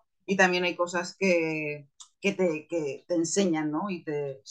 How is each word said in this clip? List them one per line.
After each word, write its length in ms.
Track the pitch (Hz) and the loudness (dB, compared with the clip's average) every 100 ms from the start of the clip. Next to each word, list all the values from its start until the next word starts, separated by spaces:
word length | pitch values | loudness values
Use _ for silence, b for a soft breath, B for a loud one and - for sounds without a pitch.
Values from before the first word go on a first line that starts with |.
| _ _ - | _ _ -2
y 100 | 196 | 4
también 280 | 180 180 | 4 4
hay 100 | 180 170 | 0 -2
cosas 400 | 175 180 175 - | -2 -2 -4 -2
que, 720 | 190 175 160 156 151 147 143 - - _ | 2 4 2 -2 -4 -8 -12 -20 -20 _
que 120 | 202 | -2
te, 340 | 190 180 151 - | 2 0 0 -4
que 360 | 170 147 135 - | -4 -4 -6 -4
te 60 | |
enseñan, 560 | 175 170 202 190 160 151 | -2 0 2 2 2 -2
¿no? 200 | 151 202 | -2 -4
Y 140 | 175 | -6
te, 380 | 160 147 143 135 - | -6 -6 -6 -8 -16